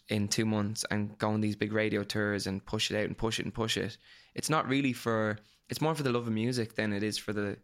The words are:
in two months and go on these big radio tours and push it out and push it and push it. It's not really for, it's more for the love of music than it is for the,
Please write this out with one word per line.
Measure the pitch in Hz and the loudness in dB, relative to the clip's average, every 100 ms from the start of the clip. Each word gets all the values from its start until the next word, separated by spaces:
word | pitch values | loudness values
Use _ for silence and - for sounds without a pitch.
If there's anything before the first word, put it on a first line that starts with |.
| - | -2
in | 110 101 | 0 2
two | - | 2
months | 110 107 101 110 - | 2 2 0 -2 -2
and | 104 104 104 | -2 -2 -2
go | 107 | 0
on | 107 | 2
these | 107 | 0
big | 104 107 | 0 0
radio | 107 107 104 | 2 2 2
tours | 101 107 104 101 101 | 0 0 2 2 0
and | 98 - | -4 -2
push | 110 - | -2 0
it | 104 | 0
out | |
and | 101 - | 0 0
push | 110 110 | -2 -2
it | |
and | - | -4
push | 107 110 101 | -2 -2 0
it. | 95 - - - - | -2 -8 -18 -20 -14
It's | - - | -6 0
not | 156 123 | 0 2
really | 135 139 | 2 2
for, | 120 120 110 107 104 - _ - | 0 0 2 0 -2 -8 _ -10
it's | 123 | 0
more | 156 | 0
for | 156 | 2
the | 135 | 2
love | 120 117 | 0 0
of | |
music | 110 117 123 107 | 0 0 0 -2
than | - 107 | -2 -2
it | 101 | 0
is | 107 101 | -2 -2
for | - | -4
the, | 104 101 - | -2 -4 -6